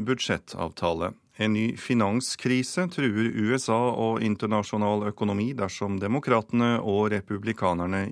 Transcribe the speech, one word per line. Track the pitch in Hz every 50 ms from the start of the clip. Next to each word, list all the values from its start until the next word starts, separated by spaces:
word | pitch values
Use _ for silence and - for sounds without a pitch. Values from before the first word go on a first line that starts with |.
| 107
budsjettavtale. | 117 131 123 - - 95 80 - - - 92 87 82 - - 90 85 82 82 85 92 - - _ _ _
En | - 107 107 107
ny | 107 110 117 -
finanskrise | - - - 127 117 104 98 107 127 131 - - - - 127 127 127 127 - - 180 185 170 -
truer | - 139 120 101 107 113
U | 113 - 117 107 107 131
S | 131 - - 113
A | 113 120 123
og | 117 - 113 113 113 113 113
internasjonal | 107 104 - 113 104 107 104 104 - - 107 104 104 107 104 104 104
økonomi | 104 - 113 104 101 101 107 123 139
dersom | 120 98 95 - - 101 98 98 95
demokratene | 98 101 120 147 143 135 123 113 104 - - 120 120 120 117 113
og | - 107 98 104 107 107
republikanerne | 104 95 92 - 104 98 104 113 110 - 104 92 87 87 87 92 95 98 98 -